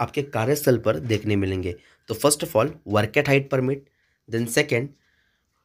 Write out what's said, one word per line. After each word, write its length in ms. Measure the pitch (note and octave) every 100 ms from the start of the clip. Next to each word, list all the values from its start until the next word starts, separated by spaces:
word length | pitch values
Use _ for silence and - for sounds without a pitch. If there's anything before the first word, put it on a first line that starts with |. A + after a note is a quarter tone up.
आपके 220 | - D3+
कार्यस्थल 560 | C#3+ A2+ A2+ D3 - A#2+
पर 200 | A2 C3+
देखने 360 | B2+ G#2 G#2+ G2+
मिलेंगे। 380 | F#2+ F#2+ F2+ F2 _ _ -
तो 60 |
first 320 | A2 C#3+ D3+ F3
of 100 | -
all, 160 | C#3 - -
work 340 | G#2 G#2+ D3
at 60 | C#3+
height 220 | C#3 C#3
permit, 340 | C3+ B2+ C#3 - _ _ _ -
then 200 | A2+ A#2
second, 380 | D3+ D3 A#2+ C#3 - _ _ _ _ _ _